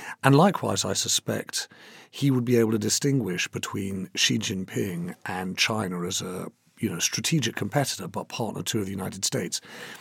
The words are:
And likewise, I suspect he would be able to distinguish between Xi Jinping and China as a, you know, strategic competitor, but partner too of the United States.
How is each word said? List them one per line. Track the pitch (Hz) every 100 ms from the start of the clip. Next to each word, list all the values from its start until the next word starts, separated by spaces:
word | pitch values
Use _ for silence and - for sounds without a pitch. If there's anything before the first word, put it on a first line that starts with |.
| - -
And | 135 139
likewise, | 185 - 107 98 101
I |
suspect | 98 113 - - 110 - - - - - - -
he | - 143
would | 127 120
be | 120
able | 110
to | 110
distinguish | 107 - 143 135 98 87 -
between | - - 107 98 95 92 -
Xi | - 117
Jinping | 104 95 95 - 104 87 87 90 -
and | 92 92 92
China | - 110 98 90 87
as | 95
a, | 92 92 - - _ -
you | 110
know, | -
strategic | - - 110 160 113 -
competitor, | 104 147 135 - 90
but | 101 -
partner | - 113 -
too | 98 113
of | 95
the |
United | 98 95 95 -
States. | 135 90 - - - - -